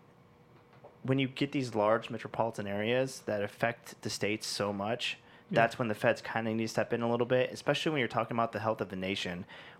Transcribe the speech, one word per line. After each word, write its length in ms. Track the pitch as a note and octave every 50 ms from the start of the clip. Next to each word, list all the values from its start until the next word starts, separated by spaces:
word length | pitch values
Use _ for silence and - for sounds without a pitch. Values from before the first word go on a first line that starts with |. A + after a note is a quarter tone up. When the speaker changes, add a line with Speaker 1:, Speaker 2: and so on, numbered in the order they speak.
| - - - - - - - - - - - - - - - - - - - - -
Speaker 1:
when 140 | B2+ C3+ C3+
you 80 | C3+ B2+
get 240 | C3 - C#3+ C#3
these 240 | - D3 B2+ A#2+ A2
large 340 | G#2+ G#2 G#2+ A2+ A#2 A#2 -
metropolitan 580 | A#2 A2 - - - - A2 A#2 - - G2+ G2+
areas 540 | G2+ G#2 G#2+ A2+ B2 B2+ C3+ C3 - - -
that 160 | - G#2+ G#2
affect 600 | G2+ - - - - A#2 A#2 - - - - -
the 80 | - A2+
states 360 | - - G#2 G2+ G#2+ G#2+ -
so 280 | - - - G2+ G2+ G2+
much, 440 | G2 G2 G#2+ B2 - - - - - - - - - - -
Speaker 2:
Yeah. 120 | G#3 A#2
Speaker 1:
that's 180 | A2+ A#2 - -
when 80 | B2 A2
the 80 | G#2+
feds 260 | - - A#2+ G#2+ -
kinda 320 | - - - A2+ A2+ A2+ A2
need 100 | A2+ A2+
to 40 | A2+
step 240 | - A#2 G#2+ - A#2+
in 80 | A#2
a 80 | A#2+ A#2
little 160 | A#2 A#2+ A#2+
bit, 260 | A#2 B2+ B2+ B2+ - G#2
especially 380 | - - - C#3+ - - E3
when 80 | D#3 C#3
you're 80 | A#2+ A2
talking 260 | - A#2 A2+ - B2
about 160 | A#2 A#2 A2+
the 80 | - G2+
health 220 | A2 A2 G#2+ -
of 80 | G#2 F#2
the 60 | G2 F#2
nation. 480 | F#2 F#2+ G2 - - F2+ F2 F2 G#2 - - - - - - -